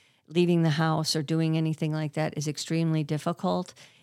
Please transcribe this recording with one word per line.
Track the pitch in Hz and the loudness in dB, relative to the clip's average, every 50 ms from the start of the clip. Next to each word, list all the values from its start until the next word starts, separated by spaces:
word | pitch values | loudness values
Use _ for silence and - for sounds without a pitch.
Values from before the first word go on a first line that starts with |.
| _ _ _ _ _ | _ _ _ _ _
leaving | - 156 180 180 175 175 170 165 | -4 0 2 4 4 4 4 4
the | 160 | 4
house | 143 165 165 160 160 156 156 - - | 2 2 2 2 2 0 0 -2 -2
or | 160 139 | -2 -2
doing | - 160 160 160 160 160 | -2 0 0 0 2 0
anything | 160 160 156 156 - 165 156 156 | 0 0 0 -2 -2 -2 -2 -2
like | 156 156 147 - | -2 -4 -4 -4
that | 156 156 - - | -4 -4 -4 -4
is | 147 143 | -4 -4
extremely | 151 147 - - - 165 165 165 160 160 156 151 | -4 -6 -6 -6 -4 -2 0 0 2 0 0 0
difficult, | 143 156 151 - 170 170 - - 180 180 180 180 - - - - - _ _ | -2 -4 -2 -2 -4 -4 -2 -2 -2 -2 -2 -4 -8 -12 -20 -20 -20 _ _